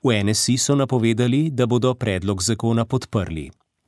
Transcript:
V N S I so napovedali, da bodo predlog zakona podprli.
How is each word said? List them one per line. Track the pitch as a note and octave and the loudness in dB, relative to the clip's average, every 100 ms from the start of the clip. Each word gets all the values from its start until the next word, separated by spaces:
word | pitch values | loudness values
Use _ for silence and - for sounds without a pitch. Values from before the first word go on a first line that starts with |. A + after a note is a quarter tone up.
V | C3+ | 0
N | G#2+ G2+ | 2 2
S | G#2+ - | 0 0
I | B2 | 0
so | - C#3+ | 2 0
napovedali, | C3+ B2+ A2+ A2+ B2 C3+ D#3+ | 2 2 2 2 2 0 0
da | B2+ A#2+ | 0 0
bodo | A#2+ B2+ | 2 2
predlog | B2 G#2+ F#2 F#2+ G2 | 0 -2 -2 -2 -2
zakona | F#2 A2 A#2 A#2 | -2 -2 0 0
podprli. | A#2 B2+ - A2 F2+ D#2+ C#2 - _ _ | 0 -2 -2 -4 -4 -6 -10 -16 _ _